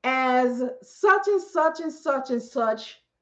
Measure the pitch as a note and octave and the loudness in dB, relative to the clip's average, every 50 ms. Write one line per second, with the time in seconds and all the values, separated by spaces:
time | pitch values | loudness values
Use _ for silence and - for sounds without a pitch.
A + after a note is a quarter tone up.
0 | _ B3+ C4 C4 C4 B3+ B3+ B3+ B3+ B3 B3 A#3+ B3+ B3 B3+ - - - - - | _ -2 0 0 0 2 2 2 2 2 0 0 -4 -6 -6 -10 -16 -20 -20 0
1 | - G#4 G4 G4+ G4 - G#4 F#4+ F4+ - - E4+ D#4 D#4+ D#4+ E4 E4 D#4+ - - | 4 4 4 4 4 2 0 0 0 -2 -2 2 2 2 0 -2 -8 -8 -10 -8
2 | - D#4+ C#4 C4 C4 - B3+ A#3 A#3 - - C4+ A#3 A3 G#3+ A3 - - - - | -4 -2 -2 -2 -2 -2 -4 -4 -4 -6 -4 -2 0 0 -2 -4 -6 -16 -18 -20
3 | _ _ _ _ | _ _ _ _